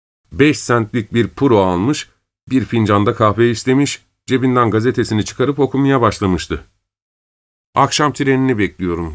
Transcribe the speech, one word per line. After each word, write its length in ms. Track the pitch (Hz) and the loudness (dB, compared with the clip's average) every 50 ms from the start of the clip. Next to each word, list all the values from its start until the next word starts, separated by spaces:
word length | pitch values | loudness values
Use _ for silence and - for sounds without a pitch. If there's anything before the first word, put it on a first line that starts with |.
| _ _ _ _ _ - | _ _ _ _ _ -6
Beş 280 | - - 143 151 131 - | -2 0 2 2 0 -2
sentlik 540 | - - 120 117 110 - - 123 113 - 117 | -2 -2 0 0 -2 -2 -6 -6 -6 -4 -2
bir 140 | 117 104 | -2 -2
puro 300 | 95 - - 139 135 113 | -2 -2 0 2 2 4
almış, 520 | 101 95 92 87 87 101 139 151 - - - _ _ _ _ _ _ _ - | 4 2 2 0 0 0 -2 -2 -4 -8 -16 _ _ _ _ _ _ _ -2
bir 160 | 127 131 101 | -2 -2 -2
fincanda 500 | - 120 113 110 98 104 101 101 120 107 | -2 -2 0 2 2 2 2 2 0 0
kahve 340 | - 113 104 95 110 120 120 | 2 0 2 2 2 2 0
istemiş, 520 | 113 113 - 131 131 139 143 135 - - _ _ _ _ _ | 0 -2 -2 0 0 2 0 -2 -4 -8 _ _ _ _ _
cebinden 440 | - 127 120 127 131 123 123 120 107 | -2 -2 0 0 2 2 2 2 2
gazetesini 540 | 104 110 113 123 113 123 107 - 113 107 92 | 2 0 0 0 0 -2 -2 -2 -2 -2 -2
çıkarıp 340 | - - - 127 139 139 147 | -4 -4 -4 -2 -2 0 0
okumaya 420 | 135 - - 131 139 139 139 127 | -2 0 0 0 2 2 2 2
başlamıştı. 600 | 117 104 - - 104 95 90 78 - - 82 78 - _ _ _ _ _ _ _ _ _ _ _ _ _ _ _ _ _ _ _ _ _ - | 2 0 0 0 -2 0 0 -2 -4 -6 -8 -10 -10 _ _ _ _ _ _ _ _ _ _ _ _ _ _ _ _ _ _ _ _ _ -2
"Akşam 380 | 131 139 135 - - 151 139 131 | 0 0 0 0 0 -2 -2 -2
trenini 440 | - 139 135 131 131 131 131 123 | -2 0 0 2 2 2 0 0
bekliyorum, 560 | 104 98 80 - - 92 87 85 82 85 80 | 0 -2 -4 -4 -4 -4 -4 -4 -4 -6 -8